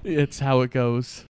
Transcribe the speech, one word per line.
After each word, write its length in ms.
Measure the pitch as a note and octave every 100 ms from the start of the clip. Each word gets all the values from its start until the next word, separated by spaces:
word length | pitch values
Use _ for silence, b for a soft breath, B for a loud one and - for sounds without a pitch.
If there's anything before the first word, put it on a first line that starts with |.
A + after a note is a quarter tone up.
It's 340 | - D#3 C#3+ -
how 220 | C#3 C3
it 100 | B2+
goes. 540 | C3 A#2+ A#2+ B2+ - -